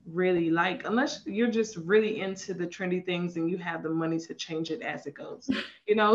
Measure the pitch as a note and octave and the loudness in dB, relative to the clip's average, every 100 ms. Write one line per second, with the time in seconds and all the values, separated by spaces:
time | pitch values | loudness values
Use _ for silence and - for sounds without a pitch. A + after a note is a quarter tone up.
0 | F3 E3 F#3 F3+ E3 E3 F#3 F3+ - A3 | -6 0 2 4 4 2 2 0 0 2
1 | D4 - - G3+ A#3 A3 G#3+ F3 E3 G#3+ | 0 -2 -4 2 2 2 0 -2 4 4
2 | G#3+ - F#3+ F#3+ - F3+ F3 - F#3 F3+ | 4 0 -4 -6 -6 -4 -4 -4 -2 -2
3 | F3+ F3 F3 E3+ E3 F3+ F3 E3 D#3+ D#3+ | 0 -2 -2 0 -2 -2 -4 -4 -2 0
4 | E3 E3 - - - D#3+ D#3+ D#3 - D3+ | 0 -2 -4 -10 -6 -4 -4 -4 -6 -6
5 | - - - B3 - - - - - G#3+ | -10 -12 -12 -10 -4 -4 -4 -8 2 4
6 | G#3+ | 8